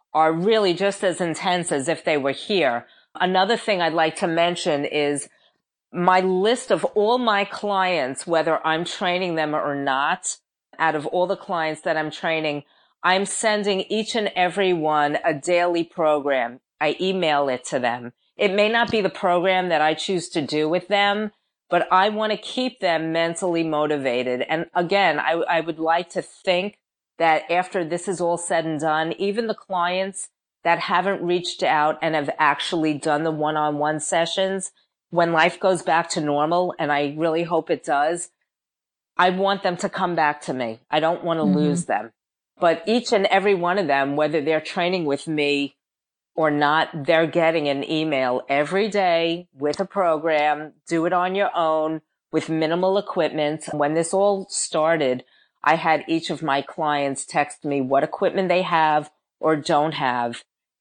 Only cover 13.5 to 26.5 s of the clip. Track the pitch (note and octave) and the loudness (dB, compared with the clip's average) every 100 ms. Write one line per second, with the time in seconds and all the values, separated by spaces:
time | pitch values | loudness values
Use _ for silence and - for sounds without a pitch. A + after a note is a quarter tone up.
13.5 | G#3+ G#3 F#3+ - G#3+ A3 A#3 G#3 - F3+ | 0 0 -2 -2 -4 -2 -2 -2 0 0
14.5 | F3 F#3+ F3 D#3 D3+ D3 D3+ E3+ D3+ D#3 | 2 0 2 2 2 2 0 -2 -2 0
15.5 | F3 F3 E3+ E3 - D#3 D3+ C#3 C3 A#2+ | 2 2 0 -2 0 2 2 2 0 -2
16.5 | B2+ _ - D#3 - F#3+ F#3+ E3 D3 C#3+ | -6 _ -4 -2 0 -2 0 2 2 0
17.5 | B2 - C#3 A#2+ B2 A#2+ - _ - G3+ | -2 -4 -2 -2 -4 -8 -16 _ -2 0
18.5 | G3 G#3 A#3 A#3 A3 F#3+ - G3 F3 F#3 | 2 2 2 0 0 -2 0 0 2 2
19.5 | F#3 F#3 D#3+ D3+ D#3+ - F#3 - E3+ C#3 | 2 2 2 2 0 -2 -4 -4 -4 -2
20.5 | D3+ D3+ F3 F3+ G3+ G3+ G3+ G#3+ - _ | 0 0 -2 0 0 2 0 -4 -10 _
21.5 | _ - E3+ - F#3 G3+ G#3+ G#3+ G#3 - | _ -2 0 2 4 4 0 -2 -4 -6
22.5 | - B3+ B3 F#3 D#3+ D#3+ E3 E3 E3 F#3 | -4 -4 -2 0 0 0 0 -2 -2 -2
23.5 | E3+ D#3+ D3+ D3+ D3 C3 B2 B2+ B2 - | 0 0 0 0 0 0 0 0 -2 -2
24.5 | D#3+ E3+ F3+ F3 G3 F#3+ D3 C#3+ E3+ - | -4 -2 -2 0 2 2 2 0 -2 0
25.5 | E3+ D#3+ D#3 D#3+ E3+ F3+ F#3 - - - | -2 -2 -4 0 0 -2 -8 -10 -6 -2